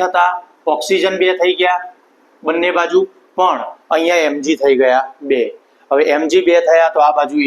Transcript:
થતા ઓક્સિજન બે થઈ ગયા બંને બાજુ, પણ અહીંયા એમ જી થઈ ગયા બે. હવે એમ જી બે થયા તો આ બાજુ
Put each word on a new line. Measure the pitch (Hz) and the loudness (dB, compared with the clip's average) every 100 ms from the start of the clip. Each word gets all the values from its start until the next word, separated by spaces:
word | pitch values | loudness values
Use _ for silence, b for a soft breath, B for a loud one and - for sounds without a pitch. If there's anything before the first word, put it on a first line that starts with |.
થતા | 180 180 180 180 - _ 160 | -2 0 0 -2 -14 _ -4
ઓક્સિજન | 151 - 185 190 185 | -4 -2 0 0 0
બે | 185 180 | -2 0
થઈ | 180 165 | -2 0
ગયા | 180 180 - - _ _ _ _ | 0 -2 -6 -20 _ _ _ _
બંને | 156 170 175 170 | -6 -2 -2 -2
બાજુ, | 165 185 190 _ _ - | 0 0 -2 _ _ -2
પણ | 180 127 - - - | 0 0 -8 -16 -4
અહીંયા | 165 165 175 151 | -2 0 0 0
એમ | 143 | -2
જી | 143 147 | -4 0
થઈ | 139 127 | 2 2
ગયા | 127 131 135 - 143 | 2 2 -2 -12 -4
બે. | 127 107 - b b b | -2 -2 -8 b b b
હવે | 143 156 | 0 2
એમ | 147 156 | 0 0
જી | 185 175 | 0 2
બે | 170 165 | 2 4
થયા | 165 160 | 2 2
તો | 156 147 | 2 2
આ | 147 | 2
બાજુ | 139 147 | -2 -2